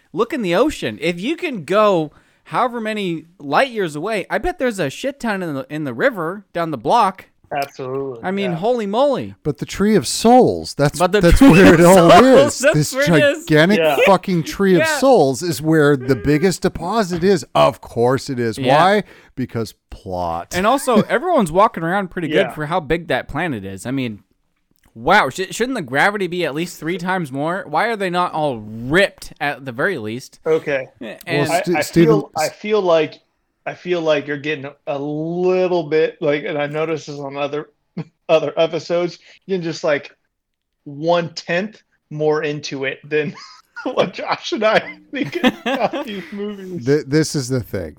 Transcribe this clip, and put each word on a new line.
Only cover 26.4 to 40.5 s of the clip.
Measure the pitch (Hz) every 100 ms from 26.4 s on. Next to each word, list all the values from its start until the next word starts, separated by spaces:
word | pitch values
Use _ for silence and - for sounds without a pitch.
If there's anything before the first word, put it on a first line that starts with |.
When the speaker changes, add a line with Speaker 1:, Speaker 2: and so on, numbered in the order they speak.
Speaker 1:
at | 156
least | 147 175 -
three | 156 185
times | 185 185 143
more? | 139 156 190 -
Why | 151 220
are | 220
they | 190
not | 175 180
all | 156 147 117
ripped | 107 113 127 170 190 - - -
at | 143 127
the | 143
very | 117 185 151
least? | 107 120 - _
Speaker 2:
Okay. | 160 156 156 135 131 -
Speaker 1:
And | 214 170 -
Speaker 3:
Well, | 165 143
Speaker 2:
I, | 170
Speaker 3:
St-, | 175 160
Speaker 2:
I |
Speaker 3:
Steven | 147 170 156 151
Speaker 2:
feel, | - -
I | 151
feel | - 214 214
like, | 180 165 151 - _ _ _ _ 143
I |
feel | 127 180 175
like | 160 151 139
you're | 147
getting | 147 147 139 - -
a | 143
little | 147 151 160 175 185 185 185 175 151
bit, | 156 160 -
like, | 151 147
and | 147 147
I | 147
noticed | 151 160 151 151
this | 143
on | 139 143
other, | 143 147 - _ _ 180
<laughs> | - _ -
other | 160 147 -
episodes, | 160 165 - 175 175 - _ _
you're | - 190
just, | 165 156
like, | 165 143 - _ _ _ _